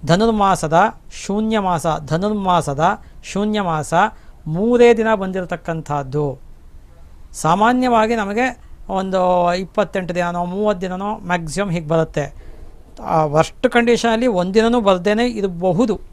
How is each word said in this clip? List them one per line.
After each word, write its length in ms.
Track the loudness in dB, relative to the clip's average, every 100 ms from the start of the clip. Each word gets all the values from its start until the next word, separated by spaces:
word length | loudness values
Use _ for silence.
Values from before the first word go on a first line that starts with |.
| 2
ಧನುರ್ಮಾಸದ 680 | 2 2 2 2 2 2 2 2 -2 -16
ಶೂನ್ಯ 480 | -16 -6 -4 0 0
ಮಾಸ, 260 | 0 -2 -2 -4 -2
ಧನುರ್ಮಾಸದ 920 | -2 -2 -2 0 0 0 0 0 0 -8 -20
ಶೂನ್ಯ 380 | -10 -4 -2 -2
ಮಾಸ 320 | -2 -2 0 2 0 -2 -20 -16 -6
ಮೂರೇ 460 | -2 2 6 6
ದಿನ 220 | 6 2 0
ಬಂದಿರತಕ್ಕಂಥದ್ದು. 1200 | -2 -6 -6 -8 -6 -6 -4 -6 -4 -4 -4 -6 -14 -20 -20 -20 -20 -20 -20 -20 -18
ಸಾಮಾನ್ಯವಾಗಿ 840 | -4 0 4 4 4 2 2 2 0
ನಮಗೆ 440 | -2 -2 -2 -4 -16 -20 -6
ಒಂದು 640 | -4 -2 0 2 4 2
ಇಪ್ಪತ್ತೆಂಟು 640 | 0 -4 -2 -2 -2 -4 -2
ದಿನನೋ 300 | -2 -2 -4
ಮೂವತ್ತು 360 | -2 -2 -2
ದಿನನೋ 380 | -4 -6 -6 -8
ಮ್ಯಾಕ್ಸಿಮಮ್ 520 | -4 -4 -2 -4 -2
ಹೀಗೆ 160 | -2 0
ಬರುತ್ತೆ. 600 | 0 0 -2 -6 -10 -18 -18 -18 -20 -20 -14
ಆ, 200 | -2 0
ವರ್ಸ್ಟ್ 460 | 2 2 0 2 2
ಕಂಡೀಷನಲ್ಲಿ 580 | 2 2 2 2 2 2
ಒಂದಿನನೂ 540 | 0 2 2 4 2
ಬರ್ದೇನೆ 460 | 2 2 2 0 0
ಇರಬಹುದು. 760 | -2 -4 -2 0 2 2 0 -6